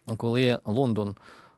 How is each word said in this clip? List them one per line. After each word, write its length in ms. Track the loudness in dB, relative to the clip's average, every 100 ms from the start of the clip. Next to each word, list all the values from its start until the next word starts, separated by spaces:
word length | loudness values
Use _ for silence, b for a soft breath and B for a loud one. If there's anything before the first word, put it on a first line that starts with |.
| -10 -4
коли 420 | -2 2 2 0
Лондон, 520 | -2 0 0 0 -2 -8 B B B